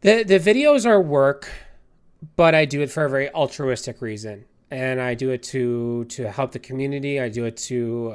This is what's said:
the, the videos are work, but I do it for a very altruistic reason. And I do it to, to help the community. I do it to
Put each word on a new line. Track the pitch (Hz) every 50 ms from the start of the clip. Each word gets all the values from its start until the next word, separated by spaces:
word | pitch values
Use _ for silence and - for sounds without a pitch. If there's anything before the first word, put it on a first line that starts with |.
the, | - 196 220 233 220
the | 185 196 185
videos | 165 208 220 262 294 294 294 262 214
are | 240 214 202
work, | 175 151 147 139 135 139 139 - - - - - - - - - - _ _ _ _ _ _ _ 160 156 _
but | - 170 165 160
I | 156 156
do | 131 139 143
it | 147 135
for | - 156 151
a | 139
very | 135 135 139 139
altruistic | - 160 143 131 - - 143 131 123 - - 127 113 -
reason. | 123 110 107 104 110 107 104 101 117 _ _ _ _ _
And | 139 127 131 131 127 127
I | 127 123 120
do | 120 135 131
it | 127 123 -
to, | - - 131 123 120 120 120 120 120 120 120 117
to | 117 - - 120 104
help | 101 139 135 131
the | - 120
community. | - - 131 131 139 139 139 139 139 143 139 139
I | 127 117
do | 107 120 117
it | 113 113 -
to | - - 127 120 120 117 117 117 117 113 107